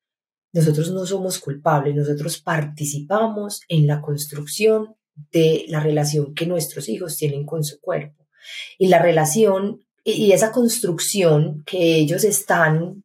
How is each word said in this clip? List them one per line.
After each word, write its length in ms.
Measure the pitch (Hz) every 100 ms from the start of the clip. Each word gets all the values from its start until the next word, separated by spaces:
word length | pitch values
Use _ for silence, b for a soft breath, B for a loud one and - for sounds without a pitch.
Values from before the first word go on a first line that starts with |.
| _ _ _ _ _
Nosotros 380 | 170 156 147 170
no 140 | 185 180
somos 320 | 190 185 -
culpables, 560 | - 143 170 151 147 147
nosotros 440 | 147 147 165 -
participamos 1200 | - 160 147 - 143 143 143 208 220 208 208 - -
en 180 | 165 147
la 140 | 147
construcción 960 | 147 147 - 147 147 - 220 220 214 _ _
de 500 | - - 165 160 156 -
la 120 | 156
relación 540 | 156 151 147 151 143
que 120 | - 170
nuestros 420 | 175 151 - -
hijos 280 | 208 175 -
tienen 280 | 151 139
con 200 | 147 160
su 160 | 147 -
cuerpo. 460 | - 156 - _ _ B B B B B
Y 80 | 185
la 140 | 170
relación, 800 | 175 160 151 220 214 190 202 - _ _
y, 80 | -
y 200 | 214 214
esa 200 | 180 220
construcción 1120 | 247 233 - 185 156 - 202 170 151 160 151 -
que 300 | 185 165 160
ellos 280 | 151 175
están 800 | 208 - - 175 156 156 175 -